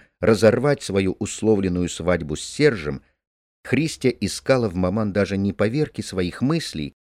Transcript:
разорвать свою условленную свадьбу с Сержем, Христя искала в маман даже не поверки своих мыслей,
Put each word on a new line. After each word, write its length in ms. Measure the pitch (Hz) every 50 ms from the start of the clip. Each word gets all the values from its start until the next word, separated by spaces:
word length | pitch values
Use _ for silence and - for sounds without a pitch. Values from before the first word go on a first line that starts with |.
| _ _ _ _
разорвать 640 | - 107 113 95 113 107 101 - 127 143 139 -
свою 320 | - - 95 98 95 92 - -
условленную 720 | 104 - - - 104 110 107 98 95 90 90 90 87 82
свадьбу 460 | - - 82 87 87 82 80 71 78
с 60 | -
Сержем, 640 | - - - - 147 143 120 92 73 73 69 65 - _ _ _ _ _ _ _ _ _ _ _ -
Христя 460 | - 123 127 160 156 - - - 127
искала 600 | - - 101 92 - - - - 131 127 117 101
в 60 | 85
маман 380 | 92 90 90 98 113 110 101 90
даже 240 | 104 98 - 98
не 160 | 98 98 101 -
поверки 480 | - 101 110 120 151 151 - - -
своих 400 | 101 - 98 92 90 87 - -
мыслей, 520 | 120 135 165 165 - - - 78 76 71 - _ _